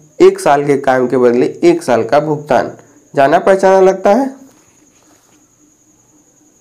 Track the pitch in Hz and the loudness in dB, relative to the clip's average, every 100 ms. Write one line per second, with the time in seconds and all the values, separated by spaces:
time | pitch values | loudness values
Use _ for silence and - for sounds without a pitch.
0 | _ - 190 190 160 143 143 135 135 131 | _ 0 0 2 -2 -2 0 -2 0 -2
1 | 123 131 123 120 147 - 170 170 - 117 | -2 0 0 0 -2 0 0 0 0 -2
2 | - 143 156 147 - 120 80 - _ _ | 0 -2 -2 -6 -2 -2 -2 -10 _ _
3 | _ 151 139 170 190 190 190 190 190 190 | _ -2 2 2 2 2 2 4 2 0
4 | 202 220 269 - - _ _ _ _ _ | 0 0 -2 -8 -20 _ _ _ _ _
5 | _ _ _ 311 _ _ 302 _ _ _ | _ _ _ _ _ _ _ _ _ _
6 | _ _ _ _ _ _ | _ _ _ _ _ _